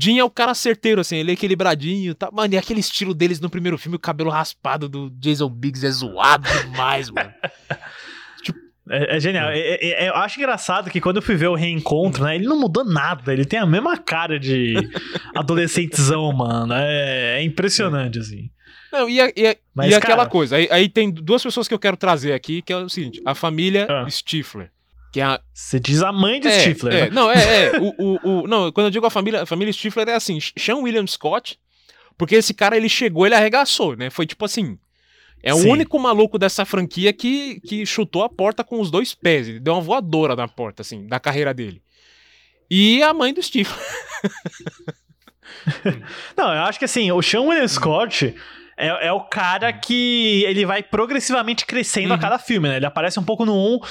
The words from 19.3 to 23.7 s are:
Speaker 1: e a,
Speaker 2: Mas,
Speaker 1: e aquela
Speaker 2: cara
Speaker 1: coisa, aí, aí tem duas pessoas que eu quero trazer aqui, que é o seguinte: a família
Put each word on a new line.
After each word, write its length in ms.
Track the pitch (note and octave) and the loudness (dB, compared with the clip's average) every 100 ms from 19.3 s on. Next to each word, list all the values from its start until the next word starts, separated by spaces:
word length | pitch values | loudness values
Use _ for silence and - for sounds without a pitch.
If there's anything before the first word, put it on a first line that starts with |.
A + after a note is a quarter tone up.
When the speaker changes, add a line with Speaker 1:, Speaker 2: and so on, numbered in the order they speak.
| - | 4
Speaker 1:
e 100 | A3 | 2
a, 80 | - _ | 2 _
Speaker 2:
Mas, 160 | C3+ C#3+ | 0 4
Speaker 1:
e 40 | |
aquela 240 | G#3 A3+ A3+ | 6 6 4
Speaker 2:
cara 100 | A#3+ | 4
Speaker 1:
coisa, 260 | F3+ C#3 C#3 | 2 2 2
aí, 120 | E3+ | 4
aí 180 | F3 G3 | 4 4
tem 220 | A3+ G#3+ | 2 0
duas 320 | E3 D#3+ B3 | -2 0 2
pessoas 240 | B3 B3 A3 | 2 -4 -2
que 80 | |
eu 40 | G#3 | 0
quero 160 | G3+ F#3 | 0 0
trazer 360 | F#3 D#3+ C#3+ | 2 2 2
aqui, 300 | C3 - E3 | -2 -2 -8
que 100 | - | -4
é 40 | F3+ | -6
o 120 | F3+ | -6
seguinte: 320 | F#3 C3+ - | -8 -8 -8
a 100 | C3 | -6
família 520 | C#3 E3 D#3 F3+ | -2 -2 0 0